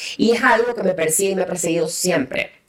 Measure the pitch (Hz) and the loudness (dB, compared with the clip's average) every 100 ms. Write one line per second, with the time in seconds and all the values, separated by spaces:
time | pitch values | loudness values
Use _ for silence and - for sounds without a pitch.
0 | - - 214 233 254 226 240 220 185 - | -10 0 2 4 4 4 2 0 -2 0
1 | 160 156 196 190 180 180 175 165 165 - | 0 0 0 0 -2 -4 -2 0 -2 -2
2 | 185 170 127 131 - _ | 0 0 0 -4 -6 _